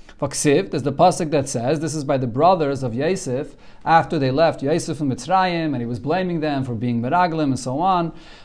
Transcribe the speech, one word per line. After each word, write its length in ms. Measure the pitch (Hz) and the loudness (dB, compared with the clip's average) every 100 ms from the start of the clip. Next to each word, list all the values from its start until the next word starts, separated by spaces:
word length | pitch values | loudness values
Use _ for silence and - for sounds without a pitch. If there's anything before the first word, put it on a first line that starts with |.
| - - | -20 -8
Vaksiv, 520 | 143 - 151 147 190 | -6 0 4 4 2
there's 100 | 160 | -2
the 100 | 139 | -2
pasuk 380 | 135 180 - 160 | 4 4 4 0
that 180 | 147 135 | -2 -2
says, 320 | 120 120 156 | -4 -2 -2
"This 140 | 156 | -2
is 100 | 156 | -4
by 140 | 135 135 | -2 -2
the 80 | 131 | -2
brothers 560 | 120 170 190 143 139 | 2 4 4 2 -2
of 140 | 127 117 | -4 -2
Yosef, 600 | 151 190 139 123 147 - - - - | -2 -2 -4 -6 -6 -12 -20 -8 4
after 320 | 165 143 165 | 4 4 0
they 140 | 135 | 0
left 320 | 135 160 143 | 4 2 2
Yosef 340 | 139 165 165 156 | 0 0 -2 -4
from 140 | 147 | -2
Mitzrayim, 640 | - 143 190 185 170 160 | -4 0 2 2 0 -2
and 40 | 127 | -2
he 80 | 117 | -4
was 140 | 120 | -4
blaming 400 | 123 175 180 170 | -2 -2 0 -2
them 240 | 151 139 | -2 -2
for 100 | 123 | -2
being 260 | 113 123 117 | -2 -2 -2
meraglim 440 | 120 175 180 160 | 0 2 2 0
and 160 | 147 127 | 0 -2
so 200 | 131 135 | -4 -2
on. 320 | 185 185 165 - - - | 0 0 0 -6 -18 -20